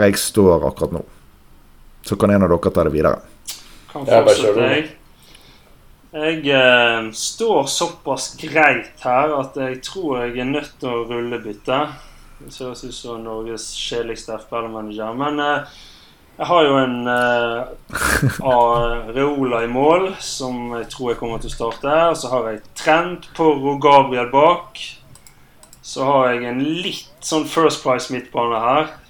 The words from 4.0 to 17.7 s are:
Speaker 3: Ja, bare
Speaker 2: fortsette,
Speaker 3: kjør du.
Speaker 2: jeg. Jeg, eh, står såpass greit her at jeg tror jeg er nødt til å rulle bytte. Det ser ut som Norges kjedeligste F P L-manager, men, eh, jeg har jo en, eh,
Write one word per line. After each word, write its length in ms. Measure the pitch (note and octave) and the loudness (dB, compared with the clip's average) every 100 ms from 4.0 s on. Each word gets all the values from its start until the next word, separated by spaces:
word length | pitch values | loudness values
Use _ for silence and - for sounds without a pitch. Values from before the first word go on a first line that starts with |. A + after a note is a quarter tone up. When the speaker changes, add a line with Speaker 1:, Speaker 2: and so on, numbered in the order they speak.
| B2+ | 2
Speaker 3:
Ja, 140 | A2+ | 4
bare 100 | A2+ | 6
Speaker 2:
fortsette, 100 | G2+ | 4
Speaker 3:
kjør 120 | G#2+ G#2+ | 2 2
du. 60 | |
Speaker 2:
jeg. 280 | B2+ D3 D#3 - _ _ - - - - _ _ - _ _ | 2 0 -4 -14 _ _ -20 -20 -20 -20 _ _ -20 _ _
Jeg, 340 | D3+ D#3 D#3+ C#3+ | -4 -2 -2 2
eh, 640 | C3+ B2+ B2 A#2 A#2 A2 | 6 6 6 4 2 -4
står 520 | A2 - - A3+ E3+ C3+ | -8 -10 -2 2 2 2
såpass 640 | - E3+ - D3+ B2+ - - | -2 -4 -4 -6 -6 -6 -12
greit 600 | B2+ D3 D3+ A#2+ G#2+ - | -4 4 4 2 -6 -8
her 360 | B2+ B2+ D3+ D3 | 0 0 2 -2
at 140 | C3+ D3 | -6 -6
jeg 260 | C3 B2+ | -6 -6
tror 420 | - F#3+ E3 B2 A#2+ | -12 -8 -6 -4 -4
jeg 140 | A#2+ | -6
er 60 | B2+ | -4
nødt 260 | D3 C#3+ - | -4 -6 -10
til 100 | C3 | -6
å 180 | A#2 A2+ | -4 -4
rulle 300 | A#2+ A#2+ A#2+ | -6 -6 -8
bytte. 480 | A2 G2+ - C3 D3 C#3 - - - - | -10 -10 -4 -2 -2 -8 -20 -20 -20 -20
Det 80 | C#3+ | -20
ser 200 | - B2+ | -14 -12
ut 220 | A#2+ B2+ | -12 -14
som 300 | A#2+ B2 A#2 | -14 -12 -12
Norges 520 | A2+ A2 A2+ A2+ - - | -10 -10 -10 -10 -12 -10
kjedeligste 580 | - A#2 A2+ A2+ - | -8 -6 -6 -8 -10
F 160 | A2 - | -12 -8
P 60 | A#2 | -8
L-manager, 560 | A2+ A2 G#2+ G#2 A2 A#2+ | -8 -10 -10 -8 -8 -4
men, 240 | D3 D3 | -4 -2
eh, 260 | D3 C#3+ C#3 - - - - _ _ - | -2 -2 -6 -18 -20 -20 -20 _ _ -10
jeg 80 | - | 2
har 160 | F3 | 4
jo 140 | D3 C3+ | 4 4
en, 300 | B2+ B2 B2 | 2 -2 -2
eh, 580 | B2 B2 A#2+ A#2 A#2 B2+ | 0 2 0 -2 -4 -8